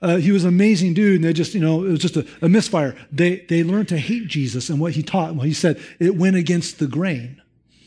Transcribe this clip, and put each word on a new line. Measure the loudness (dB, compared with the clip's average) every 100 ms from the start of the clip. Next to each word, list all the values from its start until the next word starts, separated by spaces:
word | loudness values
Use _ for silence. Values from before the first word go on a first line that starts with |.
uh, | 0 2
he | 2
was | 2
an | 2
amazing | 4 4 4 2
dude | 2 4 4
and |
they | 2
just, | 0 -2
you | 0
know, | 0 0
it | 0
was | 0
just | 0 -2
a, | -6 -2
a | 2
misfire. | 2 2 -2 -2 -6 -12
They, | 0 0 0 -2
they | 0
learned | 0 0 -2
to | -4
hate | -2 -4 -4
Jesus | -4 -4 -4 -4
and | -4
what | -2
he | -4
taught | -2 -2 -2
and | -4
what | -4
he |
said. | 0 0 -2 -8 -2
It | 0
went | 2 2 2
against | 0 -2 -4 -6
the | -4
grain | -2 -4 -4 -8 -16 _ _ _ _